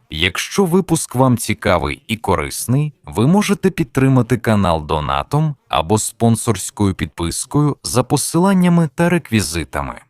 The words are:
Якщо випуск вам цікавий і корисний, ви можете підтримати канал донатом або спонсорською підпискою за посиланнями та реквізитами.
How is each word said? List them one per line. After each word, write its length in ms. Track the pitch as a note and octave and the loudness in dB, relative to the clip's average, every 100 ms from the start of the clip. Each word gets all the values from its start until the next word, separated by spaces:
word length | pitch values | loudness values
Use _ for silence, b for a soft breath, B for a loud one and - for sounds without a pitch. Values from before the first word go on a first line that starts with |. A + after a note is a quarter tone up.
| _ | _
Якщо 560 | D#2 F2 - - - F#3+ | -2 -2 -2 -4 -2 2
випуск 500 | F#3 F#3+ E3 - B2 | 2 0 -2 -2 0
вам 220 | C3 A#2+ | 2 2
цікавий 640 | - G#2 G2+ F2+ C#2+ C#2 - | -2 -4 0 0 0 -6 -8
і 100 | A2 | -6
корисний, 760 | - E2+ C#2+ - - C3 D3+ - - | -2 -2 -2 -6 -2 -2 -2 -6 -8
ви 220 | D2+ B2+ | 0 2
можете 420 | G3 G3+ G3+ F#3+ | 2 2 0 0
підтримати 680 | F#3 D#3+ - C3 C3 A2+ A#2+ | 0 -2 0 4 4 2 0
канал 480 | - G#2 F#2 D#2+ D2+ | 0 2 2 0 0
донатом 720 | D#2+ D2 C#2 C#2 D3 D#3 C#3+ - | -2 -2 -4 -2 0 0 -4 -4
або 280 | C#2+ D#2+ G#2+ | -2 2 0
спонсорською 960 | - - A#2 A2+ - G2+ - - G2+ | -2 -2 0 2 0 -4 -6 -2 -2
підпискою 840 | F#2 E2+ - E2+ - - D3 D3 - | -2 -6 -6 -6 -6 -4 0 0 -2
за 200 | - A#2 | -4 -2
посиланнями 840 | A#2+ D3 - E3 F#3+ F#3+ F3+ E3+ E3 - | 0 -2 0 0 2 4 4 4 2 0
та 140 | E3+ | 0
реквізитами. 920 | F3 - A2 D#2+ E2+ D2 D2+ C#2 A#1+ - | 0 0 -2 0 -4 -6 -6 -8 -10 -16